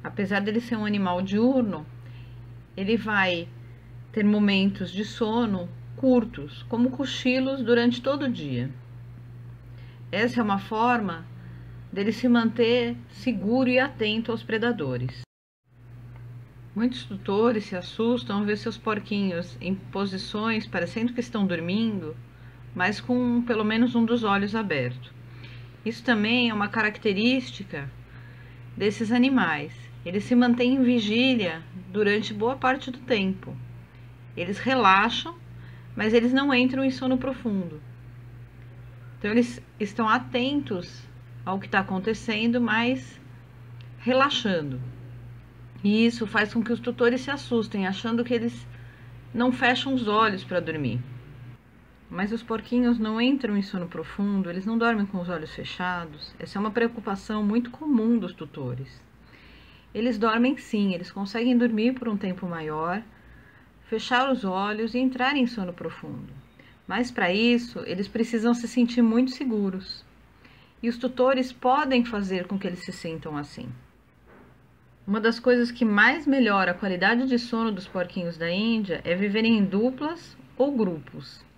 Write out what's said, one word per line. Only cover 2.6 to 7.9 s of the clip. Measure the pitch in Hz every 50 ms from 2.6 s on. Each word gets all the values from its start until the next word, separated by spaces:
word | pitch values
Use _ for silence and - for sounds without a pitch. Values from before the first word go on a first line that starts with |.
| - - -
ele | - 196 190 226 226
vai | 190 214 214 202 190 185 180 170 170 175 - - - - - - - - - - - -
ter | - 220 208
momentos | 208 208 208 208 202 196 190 190 196 196 - 196 170
de | 175 190 214
sono | - - - 233 214 220 233 247 220 196 180 175 175 - - - - -
curtos, | - - 262 254 240 214 - - - 143 143 - - -
como | - - 220 240 262
cochilos | 254 - 277 254 - - - 254 254 262 262 269 269 277
durante | 254 214 240 233 233 247